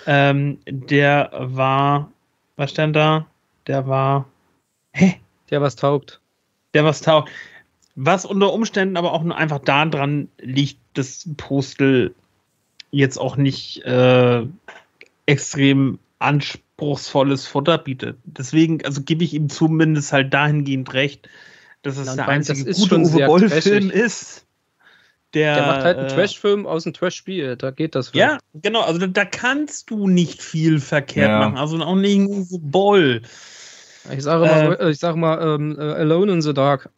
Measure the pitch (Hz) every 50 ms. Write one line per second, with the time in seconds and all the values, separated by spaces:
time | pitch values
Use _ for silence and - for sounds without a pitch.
0 | - - 143 143 139 143 139 139 139 143 139 - _ - 139 135 123 - 143 139
1 | 143 143 143 143 - - - - 131 127 131 131 131 131 135 139 139 143 143 143
2 | 147 - _ _ _ _ _ _ _ _ _ - 143 139 - - 156 156 151 151
3 | 151 156 156 156 156 - _ _ _ _ _ _ _ - 135 135 131 135 135 135
4 | 135 135 139 135 131 - _ _ _ _ _ _ _ _ _ _ _ _ - -
5 | 180 190 180 - - _ _ _ _ _ 147 143 143 139 - - - 139 147 143
6 | 139 - - - _ _ _ _ _ _ _ _ _ _ - 151 151 160 147 -
7 | - 160 160 156 147 - - - - - - - - _ _ _ _ _ _ 127
8 | 127 156 185 190 - - 196 196 202 196 165 208 226 208 - 208 190 190 190 170
9 | 175 170 135 160 160 170 - - 156 156 151 139 - - 139 143 151 165 160 143
10 | 139 143 147 147 135 - _ _ - 120 131 139 143 139 - _ _ _ - -
11 | 135 - - - - 180 147 - - - 139 139 131 - - - 139 135 135 127
12 | 107 - - _ _ _ _ _ _ _ _ _ _ _ _ - - _ - 143
13 | 135 135 131 - - 131 113 135 139 135 131 - - - - - - - 127 127
14 | 127 127 127 127 123 123 120 120 117 131 170 - _ - - - - _ _ -
15 | - _ _ _ _ - 147 139 - - - 143 139 139 139 139 135 131 - -
16 | _ _ _ - 110 131 147 147 139 - - - _ _ _ - 156 147 143 139
17 | - - - 143 135 139 139 135 - - - 143 139 170 165 160 - 139 131 127
18 | - 117 - - _ - - - 131 - - 156 165 160 165 156 - - 139 139
19 | 135 - 165 160 175 - 147 151 156 143 - - 165 156 160 160 160 160 156 147
20 | 143 - 147 139 135 135 135 139 147 151 151 151 143 139 135 131 131 131 131 131
21 | 139 143 143 - _ - - - - - - - _ _ _ _ - 143 135 139
22 | 135 131 131 135 131 135 139 143 147 - 143 139 135 123 190 180 208 180 190 165
23 | 165 170 156 156 139 139 156 180 214 214 147 160 156 196 202 202 196 190 - 190
24 | 240 226 - - - - - - - _ _ _ _ _ _ _ _ _ _ _
25 | _ _ _ _ _ _ - 151 156 151 147 147 147 143 135 135 131 170 180 -
26 | 135 135 135 151 190 196 - - - 208 202 208 196 - 160 160 165 170 147 -
27 | 190 185 - - - - 190 185 147 131 123 117 - 135 131 - 156 156 - 139
28 | 123 - - - 208 277 302 254 - _ - 156 156 202 220 226 175 135 165 170
29 | 185 190 185 208 202 196 - - - 247 269 285 302 285 - - - - 233 214
30 | 202 190 180 180 175 - - - - - - 160 160 160 156 151 131 - 160 147
31 | 143 - - 147 143 107 107 107 107 107 - 127 143 151 160 165 151 156 185 190
32 | 196 202 202 196 196 196 202 202 185 175 185 180 156 143 139 180 196 202 208 196
33 | 165 135 120 113 113 - - - - - - - - - - - - - - -
34 | - - 135 135 139 147 165 165 165 160 156 156 156 156 175 - 196 165 151 -
35 | - 170 160 165 165 160 160 160 165 160 151 151 151 151 151 143 151 151 151 -
36 | 165 151 160 175 196 208 185 170 156 151 143 139 135 143 143 135 - - _